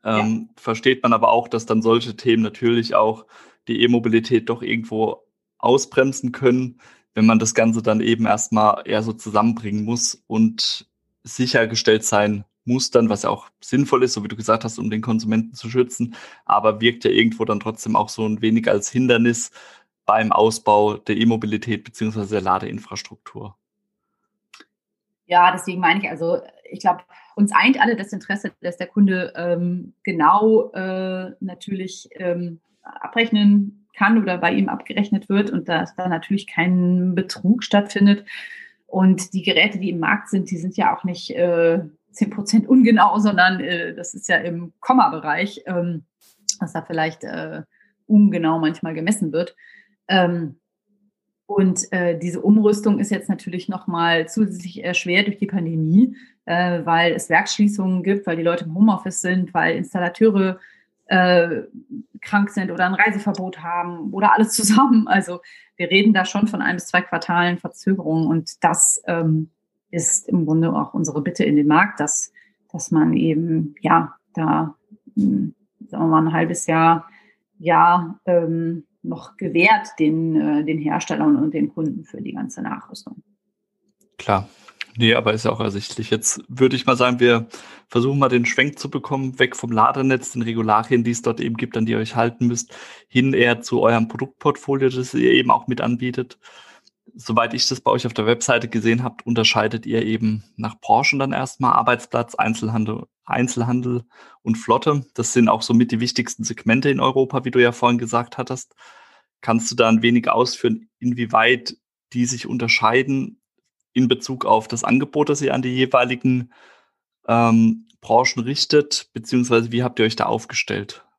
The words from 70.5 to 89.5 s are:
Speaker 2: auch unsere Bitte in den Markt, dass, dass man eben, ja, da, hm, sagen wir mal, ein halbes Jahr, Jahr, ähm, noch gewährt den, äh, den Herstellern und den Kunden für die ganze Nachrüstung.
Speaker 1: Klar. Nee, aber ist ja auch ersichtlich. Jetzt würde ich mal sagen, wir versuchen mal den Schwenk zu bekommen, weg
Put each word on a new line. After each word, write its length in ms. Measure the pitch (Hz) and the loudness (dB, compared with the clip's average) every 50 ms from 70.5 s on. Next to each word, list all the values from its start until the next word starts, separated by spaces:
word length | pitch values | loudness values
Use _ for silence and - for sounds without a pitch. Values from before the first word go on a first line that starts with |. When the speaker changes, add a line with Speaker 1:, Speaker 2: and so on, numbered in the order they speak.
| 156 165 165 165 - | 2 2 2 2 0
Speaker 2:
auch 180 | 151 147 - | -2 -4 -4
unsere 300 | - 165 160 160 - 170 | -4 -4 -4 -4 -4 -4
Bitte 220 | 143 180 175 - - | -6 -6 -4 -2 0
in 120 | 147 147 | 2 2
den 100 | 147 147 | 2 4
Markt, 320 | 151 151 165 196 202 - - | 4 4 4 2 2 -2 -6
dass, 300 | 147 - - - - - _ - _ _ _ _ _ _ | -4 -4 -4 -6 -6 -10 _ -20 _ _ _ _ _ _
dass 200 | - 165 - - | -14 -14 -6 0
man 240 | 170 156 156 165 160 | 2 2 4 4 2
eben, 600 | - 156 160 156 156 170 170 160 160 160 147 - _ | 2 0 0 0 0 -2 0 -2 -2 -2 -4 -10 _
ja, 340 | - 160 165 170 165 156 - _ _ _ _ | 0 2 2 2 2 -2 -12 _ _ _ _
da, 400 | 170 160 156 156 156 160 151 - _ _ _ 214 _ _ - _ | -4 -2 0 0 -2 -2 -4 -8 _ _ _ -20 _ _ -8 _
hm, 400 | 208 - - - - - - - _ _ _ _ _ - - | 0 0 2 0 0 -2 -4 -8 _ _ _ _ _ -20 -14
sagen 160 | - 147 165 | -6 -2 0
wir 40 | 165 | 2
mal, 180 | 160 160 160 | 2 2 2
ein 60 | 160 160 | 2 0
halbes 320 | 165 165 165 175 165 - | 0 -2 -2 -4 -6 -4
Jahr, 420 | - 160 160 165 165 165 160 - - _ - _ _ _ _ _ _ _ _ | -2 0 2 4 4 4 2 -2 -14 _ -20 _ _ _ _ _ _ _ _
Jahr, 640 | 165 170 165 160 165 175 175 185 170 165 190 _ _ | -2 2 4 4 6 4 4 2 0 -6 -12 _ _
ähm, 580 | 185 180 175 170 165 165 165 165 165 170 165 - _ _ _ | 0 0 0 2 0 -2 -2 -2 -4 -6 -8 -10 _ _ _
noch 340 | - - - - - - _ - | -10 -10 -10 -10 -12 -20 _ -10
gewährt 500 | 196 170 139 170 175 208 220 208 208 - - - | -10 -2 0 2 4 4 2 2 0 -8 -4 -2
den, 380 | 160 151 156 165 165 165 156 | 0 0 0 0 -2 0 0
äh, 280 | 156 151 151 147 147 151 | 0 0 0 -2 -2 -2
den 140 | 151 156 160 | -2 -4 -4
Herstellern 580 | 147 151 160 - - - 160 151 160 151 147 | -4 -4 -4 -4 -4 -4 -4 0 2 2 2
und 180 | 127 147 156 147 | 2 2 -2 -2
den 180 | 151 147 147 | -2 -4 -4
Kunden 320 | - - 156 151 - - - | -4 -6 -6 -6 -6 -8 -12
für 160 | _ - - | _ -14 -12
die 140 | - - - | -12 -10 -10
ganze 260 | - - - - - | -10 -10 -10 -10 -10
Nachrüstung. 640 | - - - - - - - - - - - - _ _ _ _ _ _ _ _ _ _ _ _ _ _ _ _ _ _ _ - | -8 -8 -10 -10 -12 -18 -20 -20 -18 -18 -20 -20 _ _ _ _ _ _ _ _ _ _ _ _ _ _ _ _ _ _ _ -10
Speaker 1:
Klar. 300 | - - 101 95 98 - _ _ _ - _ _ - _ _ | -2 -2 -2 -2 -2 -8 _ _ _ -20 _ _ -16 _ _
Nee, 180 | 113 117 113 117 | 2 4 4 4
aber 180 | 120 113 110 | 4 2 0
ist 120 | 110 110 110 | -2 0 -2
ja 80 | 113 | -4
auch 80 | 113 113 | -2 -2
ersichtlich. 500 | 110 107 98 101 107 - - - 110 - | -4 -4 -4 -6 -10 -10 -10 -10 -4 -4
Jetzt 320 | - 107 - - - - - _ | -4 -2 -2 -4 -6 -6 -10 _
würde 260 | 127 127 131 127 135 | 0 2 2 2 2
ich 100 | 123 - | 0 0
mal 120 | - 127 | 0 2
sagen, 240 | 120 123 123 123 123 | 2 2 0 2 4
wir 260 | 123 123 117 113 113 - - - - - - - _ | 4 4 4 4 0 -6 -14 -20 -20 -20 -20 -20 _
versuchen 320 | _ - 120 120 135 139 143 | _ 0 0 0 2 2 2
mal 100 | 139 127 | 2 2
den 180 | 123 120 120 | 2 2 0
Schwenk 340 | - - - 131 147 143 - | 0 0 0 0 0 -2 -8
zu 100 | - 143 | -14 -8
bekommen, 480 | - 139 - - 143 135 135 131 131 - | -8 -8 -6 -6 -6 -6 -6 -8 0 0
weg 160 | 135 123 | 0 0